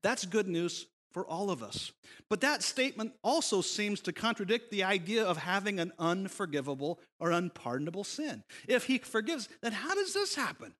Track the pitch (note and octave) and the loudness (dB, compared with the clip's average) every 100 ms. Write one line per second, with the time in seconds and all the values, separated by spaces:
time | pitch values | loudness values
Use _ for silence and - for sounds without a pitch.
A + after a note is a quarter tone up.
0 | G3 B3 F#3+ G#3+ G3 E3+ E3+ E3+ - _ | 2 0 0 0 2 2 0 -4 -10 _
1 | _ - - E3 G3+ D#3+ G#2+ - - - | _ -8 -4 -2 -2 -2 -4 -8 -8 -12
2 | - - - G#3+ B3+ G3 - - C4 G3 | -20 -20 -4 2 2 2 0 2 0 2
3 | A3 - G3+ D#4 - G3 - - G#3 G3+ | -6 -2 2 4 4 2 2 0 0 0
4 | - E3+ A3 A3+ F#3+ A#3 A#3 G3+ F#3 G3+ | -2 -2 0 0 0 0 0 0 2 2
5 | E3+ A3 G#3+ E3 E3+ G3 G3+ G3+ E3+ - | 2 2 2 2 2 0 2 0 -2 0
6 | E3 F3+ F#3+ - F#3 D3 C3+ C3+ C#3+ E3+ | 2 2 -2 -4 -2 -2 -2 -2 -2 -4
7 | - _ E3+ F3 F3+ - - B2+ D3 F3 | -10 _ 2 2 0 -4 -4 -2 -2 -4
8 | G3 - D4+ A#2+ - - - A#3+ - C4 | -8 -6 -6 -6 -12 -18 2 2 4 0
9 | - A3 A3 E4 G#3+ - A#3 G#3 C4+ G4 | 2 -2 0 -4 -6 -6 -4 -4 -2 0
10 | F#4+ F4 G4+ - B3+ - G2+ - | 0 0 -2 0 -2 -4 -14 -18